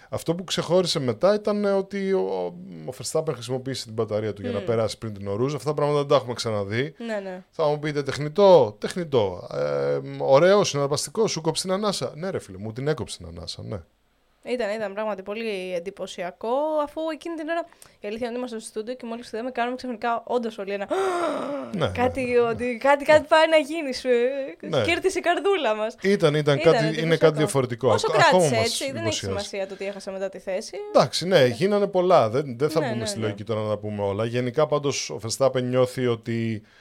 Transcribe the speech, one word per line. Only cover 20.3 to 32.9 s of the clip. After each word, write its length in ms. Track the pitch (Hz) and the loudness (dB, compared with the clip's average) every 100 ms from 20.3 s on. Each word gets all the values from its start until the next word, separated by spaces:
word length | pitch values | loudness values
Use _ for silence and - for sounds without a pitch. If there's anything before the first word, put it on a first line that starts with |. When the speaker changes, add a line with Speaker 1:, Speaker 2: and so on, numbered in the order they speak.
| 240 226 220 | -2 -2 -8
Speaker 2:
όλοι 140 | 196 | -6
ένα 140 | 196 196 370 392 349 330 294 262 285 247 214 | -6 -2 -2 0 -2 -2 -4 -6 -8 -6 -2
Speaker 1:
Ναι, 100 | 175 | -2
Speaker 2:
κάτι, 300 | 240 254 254 | 0 -2 0
Speaker 1:
ναι, 80 | 247 | 0
ναι, 80 | 240 | 2
Speaker 2:
ότι 260 | 233 220 247 | 2 0 -4
Speaker 1:
ναι. 120 | 233 | 0
Speaker 2:
κάτι, 280 | 269 285 285 | 2 2 6
κάτι 200 | 302 294 | 6 6
πάει 200 | 311 320 | 4 6
να 80 | 320 | 4
γίνει, 360 | 269 330 285 | 2 -4 -4
σου, 140 | 247 254 240 247 277 269 339 | -4 0 2 2 -2 -8 -10
Speaker 1:
Ναι. 200 | - 135 | -2 0
Speaker 2:
κέρδισε 360 | 113 349 381 359 | 2 2 0 0
η 20 | |
καρδούλα 540 | 311 349 381 392 247 214 | 0 2 2 2 2 0
μας. 200 | 214 - | -2 -2
Speaker 1:
Ήταν, 340 | 190 202 160 151 | 2 4 4 4
ήταν 0 | |
Speaker 2:
Ήταν 220 | 147 139 | 2 4
Speaker 1:
κάτι, 180 | 165 147 | 6 6
είναι 100 | 156 | 4
Speaker 2:
εντυπωσιακό. 300 | 156 165 160 | 0 0 4
Speaker 1:
κάτι 200 | 160 151 | 4 4
διαφορετικό. 520 | 151 139 123 117 127 | 0 2 0 0 2
Speaker 2:
Όσο 180 | 104 440 | 2 2
Speaker 1:
Ακ-, 100 | 311 | 4
ακόμα 120 | 320 | 6
Speaker 2:
κράτησε, 240 | 185 160 233 | 6 4 2
Speaker 1:
μας 100 | 233 | 0
Speaker 2:
έτσι, 180 | - | -2
δεν 60 | 277 | -4
έχει 80 | 269 | -4
Speaker 1:
εντυπωσιάζει. 280 | 330 311 196 | -4 -4 -4
Speaker 2:
σημασία 400 | 190 208 202 190 | -6 -6 -6 -8
το 80 | 190 | -6
τι 100 | 196 | -8
έχασαμε 320 | 196 196 190 | -8 -10 -8
μετά 120 | 190 | -8
τη 100 | 190 | -8
θέση. 320 | 196 180 - 370 415 | -8 -6 -6 -12 2
Speaker 1:
Εντάξει, 340 | 311 151 - 170 | 4 4 0 2
ναι, 120 | 180 | 6
Speaker 2:
Ναι. 60 | 127 | 6
Speaker 1:
γίνανε 420 | 110 190 208 202 | 4 2 2 2
πολλά, 420 | 190 180 170 113 | 2 6 6 6
δεν, 280 | 120 147 117 | 2 -2 -2
δεν 120 | 147 | 0
θα 100 | 165 | 0
Speaker 2:
Ναι, 60 | |
Speaker 1:
μπούμε 120 | 151 | 0